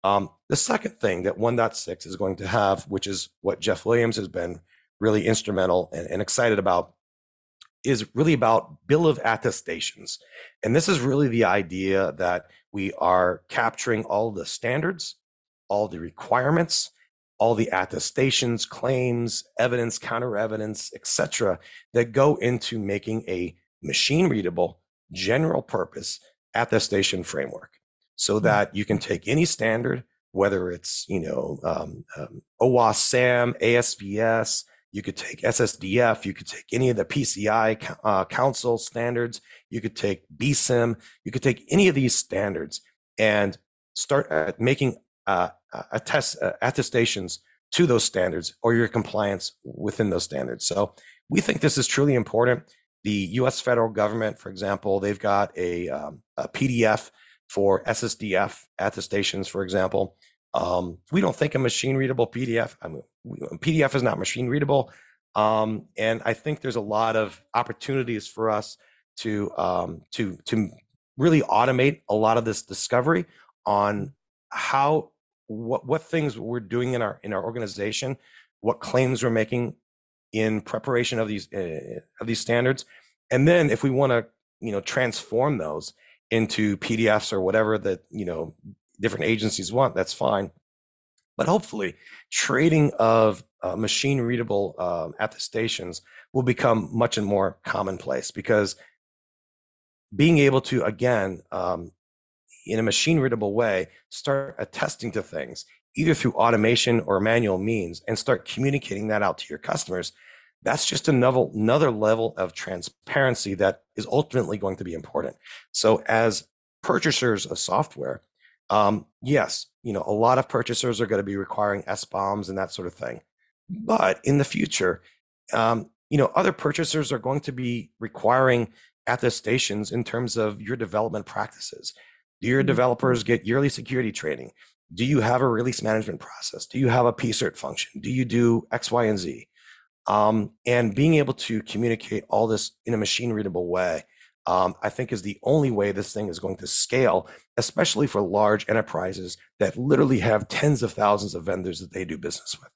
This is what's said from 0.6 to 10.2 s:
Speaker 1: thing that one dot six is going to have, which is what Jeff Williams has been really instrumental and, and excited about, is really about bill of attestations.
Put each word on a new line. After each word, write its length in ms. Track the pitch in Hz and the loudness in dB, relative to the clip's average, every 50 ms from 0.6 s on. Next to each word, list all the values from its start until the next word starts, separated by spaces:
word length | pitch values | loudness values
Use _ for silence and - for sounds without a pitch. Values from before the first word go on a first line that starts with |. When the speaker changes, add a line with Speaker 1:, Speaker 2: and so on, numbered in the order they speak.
| - - 226 214 - 214 - _ | 2 2 0 0 -2 -6 -6 _
Speaker 1:
thing 220 | - 104 92 87 90 | -2 -2 -2 0 -2
that 140 | 98 - | -4 -2
one 200 | 95 110 117 123 | 0 0 0 2
dot 180 | 120 113 110 - | 2 0 0 -2
six 300 | - - 85 87 - - | -6 -8 -8 -8 -10 -10
is 100 | 82 92 | -14 -8
going 220 | 90 98 95 92 | -4 -4 -4 -4
to 100 | - 98 | -4 -4
have, 360 | 92 98 117 104 98 98 92 - | -2 0 2 4 2 2 0 -2
which 220 | - 95 95 - | -6 -6 -4 -4
is 240 | 101 98 87 - - _ _ | -4 -6 -6 -8 -10 _ _
what 180 | - 95 - - | -4 -4 -2 0
Jeff 260 | - 110 92 - - | -2 -2 -2 -2 0
Williams 300 | 107 117 120 117 113 110 | 0 2 2 2 0 0
has 140 | 113 101 87 | -4 -6 -6
been 320 | - 90 87 87 87 85 _ _ _ _ _ _ _ _ | -6 -6 -6 -6 -8 -12 _ _ _ _ _ _ _ _
really 260 | 101 110 107 107 - | 2 2 2 4 4
instrumental 640 | 113 110 - - 107 101 92 92 92 87 92 87 - - | 2 0 0 0 -2 0 0 2 4 2 2 0 -2 -8
and, 140 | 80 85 | -10 -8
and 140 | 73 82 92 | -6 -4 -4
excited 360 | 104 - - - 120 117 107 | -2 0 0 2 2 2 2
about, 360 | 98 92 98 90 87 87 - _ _ _ _ _ _ _ _ _ _ _ _ _ _ - _ _ _ - | 2 2 2 2 2 0 -2 _ _ _ _ _ _ _ _ _ _ _ _ _ _ -20 _ _ _ -2
is 300 | 123 135 110 107 - _ | 0 0 0 -2 -4 _
really 200 | 117 156 160 160 | 0 4 4 4
about 540 | 123 123 113 113 - - - - - _ | 4 4 4 4 4 2 -2 -20 -20 _
bill 200 | - 143 156 170 | 2 2 4 4
of 120 | 156 139 - | 4 2 2
attestations. 1000 | - 113 113 107 - 120 - - - - 85 82 - - - - 101 - - - | 0 0 0 2 0 -2 -2 -2 -6 -8 -8 -6 -6 -8 -10 -10 -12 -12 -12 -12